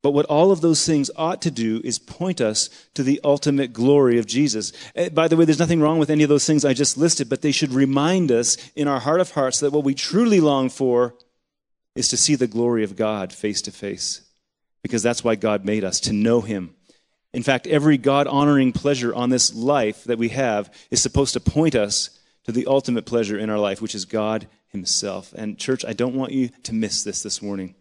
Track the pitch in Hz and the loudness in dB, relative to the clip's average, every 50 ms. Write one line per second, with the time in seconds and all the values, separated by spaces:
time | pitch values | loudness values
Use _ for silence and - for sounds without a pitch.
0 | - 147 143 143 160 - 147 151 175 196 196 165 165 170 160 147 - - 160 147 | 2 2 2 2 2 2 4 4 6 6 4 4 4 2 2 2 2 2 2 0
1 | 139 - - - 160 165 - - - 170 135 117 113 110 110 113 - 123 113 - | 0 -2 -4 -4 -4 -4 -4 -2 -4 -4 -2 -2 -2 -2 -2 -2 -4 -6 -6 -8
2 | _ - - - 170 190 180 - 123 107 107 - - - - - _ _ _ - | _ -16 -10 -6 -4 -4 -2 0 0 0 0 -2 -4 -4 -8 -20 _ _ _ -2
3 | 131 131 143 - - 147 143 143 - 143 139 139 139 123 113 110 120 135 143 143 | 0 0 0 2 2 2 2 2 2 0 0 0 -2 -2 -2 0 4 4 6 6
4 | 135 123 120 120 110 101 110 131 151 139 107 107 107 - - - - - _ - | 6 6 4 2 0 0 0 0 0 0 0 -4 -6 -8 -12 -16 -20 -10 _ -4
5 | 175 180 156 160 165 165 165 160 165 156 151 139 170 165 170 165 147 151 160 165 | -4 0 0 0 2 4 4 4 6 4 4 2 2 2 2 2 4 2 2 2
6 | 151 143 156 151 151 143 147 143 - - 156 147 147 139 127 123 143 135 - 131 | 0 2 4 2 4 4 4 2 4 2 2 2 4 2 2 2 0 -2 0 0
7 | 160 170 - - 135 113 135 - - 151 135 - 156 139 123 131 139 135 135 139 | 0 0 2 0 -2 -4 -4 -2 0 -2 0 0 -2 0 2 2 2 4 2 2
8 | 147 165 185 190 170 139 120 117 120 - - - - - _ 147 147 143 139 127 | 2 2 2 2 2 2 2 2 2 0 -2 -4 -6 -14 _ -4 -2 -2 -2 -2
9 | 113 143 160 180 180 - - 151 135 131 127 - 147 143 139 151 139 139 135 139 | 0 0 0 0 0 0 0 -2 0 0 0 0 -2 0 0 0 0 0 -2 -2
10 | - - 185 202 240 233 208 185 156 151 139 135 131 127 - - 135 127 123 120 | -6 -2 0 2 4 4 4 4 4 4 4 2 0 -2 -2 -2 0 2 2 2
11 | 123 120 120 _ _ _ _ _ _ _ _ _ _ _ _ _ _ _ _ 131 | 2 0 -2 _ _ _ _ _ _ _ _ _ _ _ _ _ _ _ _ -4
12 | 120 - - - - - 147 123 127 113 107 117 120 120 120 113 107 95 95 - | -2 -2 0 0 2 0 2 0 0 -2 0 -2 0 0 0 0 -2 -4 -2 -2
13 | 110 107 107 101 92 92 - - - 107 98 - - 104 - - 104 101 92 - | -2 -2 -2 -4 -6 -8 -10 -6 -6 -4 -4 -4 -8 -10 -14 -10 -10 -10 -8 -8
14 | - - - - _ _ _ _ _ _ _ _ _ _ _ _ - - - 113 | -8 -8 -8 -10 _ _ _ _ _ _ _ _ _ _ _ _ -8 -4 -4 0
15 | 101 120 120 - - 117 113 101 113 110 104 101 95 104 107 110 98 92 85 - | 0 0 0 0 0 -2 0 0 0 -2 -2 0 -2 -2 -2 -2 -2 -4 -4 -4
16 | - - 107 104 104 113 120 120 101 110 107 95 90 80 _ _ _ _ _ _ | -2 -2 0 0 2 2 2 2 0 -2 -6 -8 -8 -12 _ _ _ _ _ _
17 | _ _ _ _ _ _ - 123 117 - 131 120 - - 156 147 143 156 147 131 | _ _ _ _ _ _ -10 -4 0 0 0 0 0 -2 -2 2 4 4 2 4
18 | 120 139 139 143 143 135 139 139 143 147 143 139 131 127 113 - - 143 143 127 | 2 2 2 2 0 0 0 2 2 4 4 4 2 2 0 -2 -2 -2 -2 0
19 | 120 117 - 120 123 123 127 123 - - - 113 117 135 147 139 113 107 107 - | -2 -4 -4 -2 -2 0 2 2 0 0 -2 -2 -2 0 0 2 0 -2 -4 -6
20 | - 117 120 113 117 113 110 135 135 120 107 104 101 - _ - - _ 120 - | -6 -6 -2 -2 -2 -4 -2 -2 -2 0 -2 -2 -4 -6 _ -20 -10 _ -2 -2
21 | - 127 - 143 139 - - 123 _ - - 147 165 - - 117 104 101 107 - | -2 0 0 0 0 0 -2 -2 _ 0 0 2 0 2 2 0 0 0 -2 -4
22 | - - _ _ _ _ _ _ _ - 110 127 - - 135 139 131 - 120 113 | -4 -6 _ _ _ _ _ _ _ -6 -4 -4 -2 0 0 0 0 0 -4 -4
23 | - - 120 117 110 98 107 101 110 107 107 104 104 101 98 - 110 104 - 101 | -4 -2 -2 -2 -2 -2 -4 -6 -4 -4 -2 -2 -2 -2 -2 -6 -8 -10 -8 -10
24 | 95 _ - 110 107 107 110 110 101 - _ _ _ _ - 101 90 - - - | -10 _ -4 -4 -2 -2 -4 -6 -8 -12 _ _ _ _ -12 -8 -6 -4 -4 -2
25 | - 101 95 95 95 - - - 110 104 101 - - - 131 131 - 117 107 101 | -4 -6 -8 -10 -12 -14 -14 -12 -10 -10 -10 -8 -4 -4 -4 -4 -4 -8 -4 -4
26 | 120 127 123 135 131 - - 131 127 120 _ _ _ - 113 110 110 101 - - | -4 -4 -2 -6 -6 -4 -2 -2 -2 -2 _ _ _ -6 -4 -4 -2 -2 -4 -6
27 | - 104 98 - - 104 - - 104 101 101 95 92 92 95 _ | -6 -6 -8 -8 -8 -8 -8 -8 -8 -8 -8 -8 -8 -10 -14 _